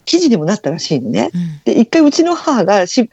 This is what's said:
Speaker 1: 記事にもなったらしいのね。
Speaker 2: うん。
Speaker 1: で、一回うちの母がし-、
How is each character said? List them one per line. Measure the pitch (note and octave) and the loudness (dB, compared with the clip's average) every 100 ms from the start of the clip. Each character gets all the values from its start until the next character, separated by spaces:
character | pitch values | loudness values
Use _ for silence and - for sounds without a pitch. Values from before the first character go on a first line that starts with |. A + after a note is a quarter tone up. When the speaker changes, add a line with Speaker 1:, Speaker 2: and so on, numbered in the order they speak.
Speaker 1:
記 | - F4 | -2 0
事 | D#4+ | 2
に | G3 | 2
も | |
な | D#3 | 0
っ | G#3+ | -2
た | C#3 | -4
ら | D#3+ | -6
し | - | -4
い | C#3 | -4
の | - | -2
ね。 | - - | -2 -2
Speaker 2:
う | F3 | -4
ん。 | E3+ D3 | -8 -6
Speaker 1:
で、 | A#3 C4 | -2 0
一 | |
回 | A3+ E4 | 2 4
う | D4 | 2
ち | D4 | 2
の | E4+ | -2
母 | E4 E4 B3 | -2 -2 0
が | F3 G3+ F3+ | 2 0 0
し-、 | - A3+ | -2 -2